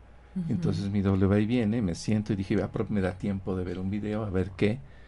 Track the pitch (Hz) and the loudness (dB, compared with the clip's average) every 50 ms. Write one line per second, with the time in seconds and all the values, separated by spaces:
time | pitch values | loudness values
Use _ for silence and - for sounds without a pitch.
0 | - - - - - - - 185 170 160 117 87 82 101 98 98 101 101 101 104 | -20 -20 -20 -20 -18 -10 -6 -6 -4 -2 -2 0 0 0 -2 0 -2 0 0 2
1 | 95 98 98 95 101 95 101 104 107 104 123 127 113 104 110 123 110 87 85 - | 2 4 4 4 6 6 6 4 4 2 2 2 2 2 2 2 0 0 -2 -2
2 | - - 107 107 107 - 110 95 95 - 113 98 90 - - - 107 - 110 101 | -2 0 0 0 2 0 -2 -2 0 0 2 0 0 0 -2 -4 -2 -2 0 0
3 | 92 90 92 92 - 101 98 98 - - 92 92 90 87 90 92 92 95 101 104 | 0 0 -2 -2 -4 -4 -4 -2 -2 -4 -2 -2 -2 -4 -4 -4 -4 -4 -4 -2
4 | 101 104 107 107 110 104 90 92 90 95 95 - - 104 117 143 - - - - | -2 -2 -2 -2 -2 0 0 0 0 0 0 0 2 2 2 0 -6 -14 -18 -20
5 | - | -20